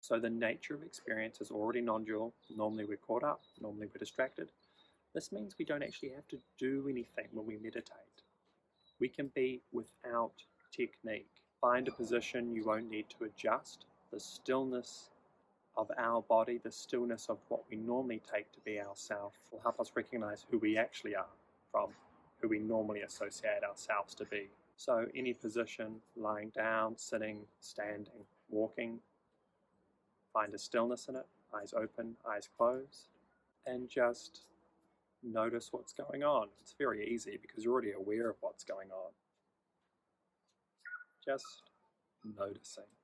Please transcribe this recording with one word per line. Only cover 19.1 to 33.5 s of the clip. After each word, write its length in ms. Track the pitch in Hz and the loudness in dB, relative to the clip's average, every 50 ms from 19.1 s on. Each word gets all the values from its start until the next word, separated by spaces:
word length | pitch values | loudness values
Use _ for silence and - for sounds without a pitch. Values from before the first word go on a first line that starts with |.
| 107 104 101 101 - - - - | -4 -4 -4 -8 -10 -12 -20 -14
will 100 | - 110 | -14 0
help 200 | 104 120 117 - | 0 0 2 2
us 120 | 117 - - | -2 0 0
recognize 520 | 120 110 - - 120 110 104 104 104 - - | -2 -2 0 -2 -2 -2 -2 -4 -6 -4 2
who 80 | - 113 | 2 4
we 200 | 107 107 110 110 | 4 6 6 6
actually 360 | 117 127 - - - 110 101 | 4 2 2 -6 -6 -4 -2
are 120 | 98 92 - - - _ _ _ _ _ _ | -2 -2 -4 -6 -20 _ _ _ _ _ _
from 200 | _ 104 104 98 - - - - - - - - _ _ | _ 2 2 2 -2 -8 -20 -20 -20 -20 -20 -20 _ _
who 80 | - 113 | 0 2
we 100 | 110 107 | 2 2
normally 440 | 107 107 113 110 110 107 107 104 | 2 2 4 4 4 2 0 -4
associate 600 | 101 - - - 107 101 - - - 110 104 101 101 101 | -4 -6 -4 -4 -4 -4 -4 -2 0 2 2 2 2 -2
ourselves 460 | 101 - - - 110 104 101 - - | -2 -4 -2 2 2 2 2 0 -4
to 100 | - 107 | -8 -6
be. 240 | - - 208 202 196 - _ _ _ _ | -4 -4 -4 -4 -6 -12 _ _ _ _
So 300 | _ - - 127 117 117 - - | _ 0 4 4 4 4 2 0
any 180 | 135 127 127 | -2 0 0
position, 640 | 120 - - 113 107 120 113 107 - - 113 107 110 110 - _ _ | -2 -2 -2 -2 0 0 0 0 -2 -6 -6 -6 -6 -10 -14 _ _
lying 340 | 120 113 107 107 104 104 110 | -4 -2 -2 0 -2 -2 -6
down, 460 | 107 - 107 110 110 110 110 110 113 | -2 0 2 4 4 4 4 2 0
sitting, 440 | - - - - 110 107 107 107 104 104 104 _ _ | -4 -6 -4 -2 -2 -2 -2 -4 -6 -10 -14 _ _
standing, 640 | - - - - 104 104 104 104 104 - - 107 104 _ _ _ _ _ | -18 -14 -8 -6 -4 -4 -4 -6 -8 -10 -12 -20 -20 _ _ _ _ _
walking, 480 | 110 107 110 110 - - - 117 113 117 - _ _ _ _ _ _ _ _ _ _ _ _ _ _ _ _ _ _ _ _ _ _ _ _ _ | 0 2 2 2 0 -4 -4 -4 -4 -8 -12 _ _ _ _ _ _ _ _ _ _ _ _ _ _ _ _ _ _ _ _ _ _ _ _ _
find 200 | _ 117 107 101 101 | _ 2 2 2 0
a 40 | 98 | -8
stillness 500 | - - - 120 117 117 123 120 - - | -10 -2 2 2 2 2 2 -2 -4 -6
in 80 | 131 | -6
it, 100 | 131 127 - _ _ _ _ - | -8 -8 -10 _ _ _ _ -8
eyes 180 | 104 101 101 - | -8 -8 -2 -2
open, 400 | 117 110 110 - - 113 113 117 - _ | -2 -2 -2 -4 -6 -6 -6 -6 -8 _
eyes 220 | 117 107 104 104 - _ | -4 -4 -4 -4 -10 _
closed, 520 | _ 117 117 123 131 135 135 - - - - _ _ _ _ _ _ _ _ | _ 4 4 4 2 -2 -8 -14 -20 -20 -20 _ _ _ _ _ _ _ _